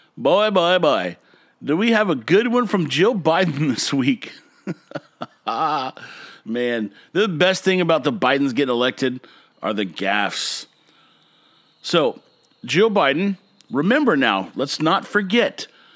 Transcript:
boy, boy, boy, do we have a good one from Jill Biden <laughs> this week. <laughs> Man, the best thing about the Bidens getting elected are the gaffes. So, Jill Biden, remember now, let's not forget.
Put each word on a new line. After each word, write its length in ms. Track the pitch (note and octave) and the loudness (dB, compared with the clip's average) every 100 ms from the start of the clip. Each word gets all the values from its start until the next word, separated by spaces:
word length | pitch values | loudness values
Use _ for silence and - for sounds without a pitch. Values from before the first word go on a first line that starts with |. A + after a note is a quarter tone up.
| _ - | _ -4
boy, 340 | B2+ F#3 G#3+ | 2 2 2
boy, 280 | G3 E3+ F#3 | 2 2 4
boy, 380 | D#3+ A2 F2+ - _ _ _ _ | 2 2 -2 -8 _ _ _ _
do 140 | A#2+ D#3+ | -2 0
we 160 | A#3 | 2
have 160 | A3 G#3 | 2 2
a 60 | |
good 340 | C#3 A2 F#3 A#3+ | -2 2 2 2
one 180 | B3 A#3 | 0 0
from 220 | G3 D3+ | 0 -2
Jill 260 | C3 G3+ | 2 2
Biden 540 | A3 D#3 E3+ F3+ C#3 D3+ | 2 0 2 0 0 -2
<laughs> 60 | |
this 180 | A#2 - | -2 -2
week. 400 | C#3 B2+ A#2+ - - _ _ - | 0 0 -2 -6 -20 _ _ -12
<laughs> 60 | - _ - - _ - _ - A2+ D#3 D3 C3 - B2 - - - | -12 _ -16 -16 _ -18 _ -8 -4 -2 -2 -4 -10 -18 -20 -20 -20
Man, 480 | G#2+ A#2+ A#2+ A#2 G#2 - - | -8 -4 -2 -2 -4 -8 -6
the 160 | F3 G#3+ | -2 0
best 360 | D3+ F3+ F#3 | 2 2 2
thing 160 | F#3+ F#3 | 0 2
about 240 | E3+ D#3+ | 2 2
the 80 | C#3+ | 0
Bidens 420 | A2 B2+ C#3 C#3 | 0 0 2 0
getting 180 | A#2+ C3+ | 0 0
elected 480 | A#2+ B2+ B2+ C3 B2+ - - _ _ G2+ | 0 0 0 -4 -4 -12 -20 _ _ -6
are 80 | |
the 100 | G#2 | -4
gaffes. 840 | F#2+ D#2 F#2+ G#2 G2+ - - - - _ _ _ _ _ _ _ _ _ _ _ | -6 -4 -2 0 -2 -4 -6 -8 -14 _ _ _ _ _ _ _ _ _ _ _
So, 380 | - E3+ C3 - _ _ _ _ | -2 0 0 -2 _ _ _ _
Jill 240 | A#2+ D3 A3 | -4 2 2
Biden, 480 | G3 C#3+ D3 G3+ F#3+ _ _ _ | 4 2 2 -2 -4 _ _ _
remember 480 | B2+ E3+ C4+ C#4 D3 | -2 2 2 2 2
now, 360 | A#2+ G2 F2 | 2 0 -2
let's 260 | - C3+ - | -6 -6 -2
not 240 | D#3 F#3+ | 0 0
forget. 600 | - G#3 G3 A#3 G3+ - - _ _ | -2 -4 0 0 0 -4 -16 _ _